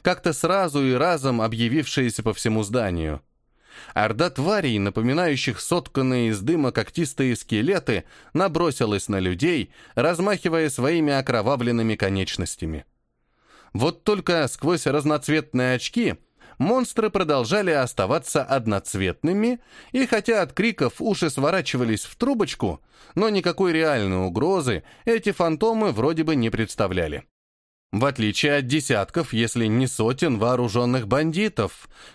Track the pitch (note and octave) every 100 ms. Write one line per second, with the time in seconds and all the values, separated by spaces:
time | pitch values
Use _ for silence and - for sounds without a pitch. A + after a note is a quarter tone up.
0 | - F3+ F3+ D3+ E3 G3 F#3 C#3+ C3+ B2+
1 | E3 E3 C3+ A#2+ A2 A2+ A#2 D3 C#3+ -
2 | B2 - A2+ G#2 A#2+ A2 G2+ A#2+ G#2 E2+
3 | D#2 D2 - _ _ _ _ - - -
4 | G#2+ A2 E3+ C3+ D3 G#3 D#3 G#2+ G2 A2+
5 | A#2 D3 F3 C3+ - - - - - -
6 | C3 B2+ A#2 G#2+ G#2+ E3+ C3 A2+ A2 -
7 | D#3+ - C3 A2+ - G#2+ C3 G3 - G2+
8 | - - - D#3 F#3+ D#3 F3 C3 A2+ G2+
9 | - G2 F#2 F2+ D#3 E3 F2+ - - -
10 | C#3+ F3 G3 F#3+ F3 E3 D#3 - B2+ E3+
11 | D3+ C#3 C3+ A#2+ G#2 C#3 A#2+ A#2 A2+ G#2+
12 | G2 G2 F#2 - F2 - E2+ D#2 - _
13 | _ _ _ _ _ - - G2+ C#3 E3+
14 | - G3+ F3 E3+ C3+ - C#3+ F3 - C#3
15 | C#3 D3+ - D#3 C#3+ B2+ B2+ B2+ - -
16 | G#3+ F#2+ _ _ - - D#3+ B3+ A#3+ -
17 | A3 G3+ E3 C#3+ A2+ G3+ F#3+ D3 B2 -
18 | F#2+ D3+ - D3+ B2+ C3+ A2+ G2+ - G2+
19 | F#2+ E2 D#3+ G3 A3+ B3 - - - B3+
20 | B3+ G#3+ G3+ A3 D#3+ - A3 G#3+ B2 -
21 | - G3+ E3 C3+ C#3+ F#3 D3 C3 A#2+ G#2+
22 | - - A#3+ B3+ F3+ - G2 D#2+ _ _
23 | - - A3 G3+ F3 E3+ F#3+ D#3+ D#3+ C3+
24 | G2 F#2 F#2 F2 D3+ F#3+ C3 F2+ - -
25 | - A3+ G#3 F#3+ E3+ D#3 A3 A3 G#3+ G#2+
26 | C3 E3 D#3 D3+ A2+ G2+ A2 - G2+ F2+
27 | D#2+ D2 - _ _ _ _ _ _ G2+
28 | C3+ C3+ G#2+ G2 D3 C#3+ B2+ D3+ C#3 A2+
29 | G2 - D#3+ A2 A#2 A#2+ A2+ A2 C3 -
30 | A2 C3 D#3+ A2+ A#2 B2 A#2+ G#2+ B2 B2+
31 | G#2+ C3 D#3+ D#3+ G#3+ - E2+ - - -
32 | -